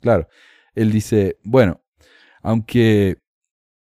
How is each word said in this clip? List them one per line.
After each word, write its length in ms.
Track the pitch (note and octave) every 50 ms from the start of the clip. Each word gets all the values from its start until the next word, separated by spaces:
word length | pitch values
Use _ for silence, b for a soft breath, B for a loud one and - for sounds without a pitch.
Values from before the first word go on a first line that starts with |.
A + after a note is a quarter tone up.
Claro, 260 | - A#2+ A2+ F2 D#2 _ b b b b b b b b b
él 180 | A2 A2+ G#2+
dice, 460 | G#2+ G#2+ - - A#2 G#2+ G2 F#2 - _ -
bueno, 400 | G2+ A#2+ C3 A#2 F2+ D#2+ _ _ _ _ _ b b b b b b b b
aunque 760 | b G#2 A2+ A2+ A2 - - B2 A2+ A2 G#2+ G#2 G2+ F#2+ F2 - _ _ _ _ _ _ _ _ _ _ _ _ _